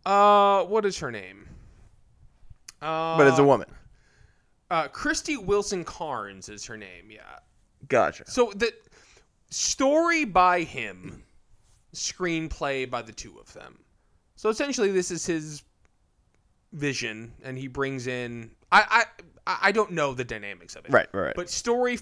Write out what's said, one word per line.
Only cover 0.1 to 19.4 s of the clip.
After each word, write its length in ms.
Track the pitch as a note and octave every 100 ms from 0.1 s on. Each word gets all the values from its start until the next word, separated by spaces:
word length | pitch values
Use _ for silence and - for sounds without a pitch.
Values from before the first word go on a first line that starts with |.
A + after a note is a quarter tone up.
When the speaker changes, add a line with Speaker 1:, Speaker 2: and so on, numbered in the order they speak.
| G3+ G#3 G#3 G3+ G3
Speaker 1:
what 220 | F3 A3 G#3
is 120 | -
her 100 | D3
name? 340 | A2 F#2 G2 - - - - - _ _ _ - _ - - - -
Uh, 380 | D3+ D#3+ D#3+ E3
Speaker 2:
But 80 | C#3
it's 120 | C3
a 60 |
woman. 240 | C#3+ A#2+ - - - _ _ _ _ _ _ _ -
Speaker 1:
uh, 180 | E3 D3+
Christy 480 | - D4 - - C#4+
Wilson 480 | F#3 G3+ G3+ F#3+
Carnes 640 | D#3+ - D#3+ B2 G2+ G2 F2+
is 160 | G#2
her 140 | - A2
name, 320 | G2 F2+ G2+
yeah. 300 | G#2+ - - _ _ _ _ -
Speaker 2:
Gotcha. 360 | B2 E2 - -
Speaker 1:
So 220 | - A#3+ G3
the 160 | A3+ - _ _ _ _ _ _ _
story 720 | - - - C4+ D4+ E4+ E4
by 380 | C#4 F3+ F3+ F3+
him, 600 | E3+ C3 A2 F#2 F#2+ D2 - _ _ _ _ _ _
screenplay 920 | - - - F3+ E3 D#3+ - D3 C3+ B2+
by 140 | B2
the 100 | A2+
two 260 | G#2 A2 A1+
of 140 | -
them. 260 | - - - _ _ _ _ _ _
So 120 | G#3+
essentially 420 | A3 C#4+ B3+ G3+
this 180 | F#3+ F3+
is 160 | E3+ -
his 360 | E3 D#3 D3 - _ _ _ _ _ _ _ _ _ _
vision, 600 | D#3+ C#3+ A#2+ A#2 A2 A#2 -
and 160 | C3+ C3
he 80 | C3+
brings 380 | B2+ C3+ C3+ B2
in, 440 | B2+ A#2+ A#2 A2+ - _
I, 320 | F#3 G#3+ A3 A3 - - _